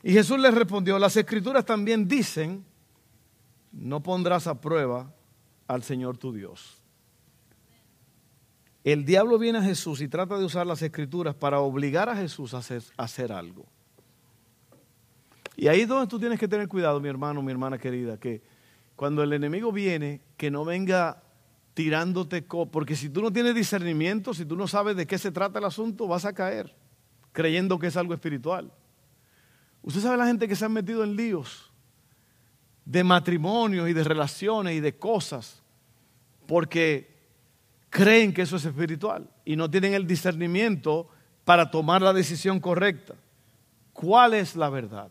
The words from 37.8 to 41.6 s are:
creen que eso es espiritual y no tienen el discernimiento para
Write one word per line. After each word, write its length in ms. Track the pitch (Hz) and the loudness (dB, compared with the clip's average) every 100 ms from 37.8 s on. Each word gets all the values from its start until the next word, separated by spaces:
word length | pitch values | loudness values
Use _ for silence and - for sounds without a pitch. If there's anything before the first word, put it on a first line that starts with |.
| _ | _
creen 440 | - 196 226 214 | 4 8 8 6
que 100 | 175 | 2
eso 140 | 180 185 | 0 -2
es 80 | |
espiritual 640 | 156 135 165 156 208 - - _ | -4 -4 -4 -2 -4 -6 -10 _
y 120 | - 156 | -4 -2
no 140 | 165 | 0
tienen 240 | 185 196 | 2 2
el 120 | 196 180 | 0 0
discernimiento 1000 | 175 185 165 175 180 226 180 156 156 165 - _ _ | 0 0 -2 -2 0 0 0 0 -2 -4 -20 _ _
para 260 | - 175 | 6 6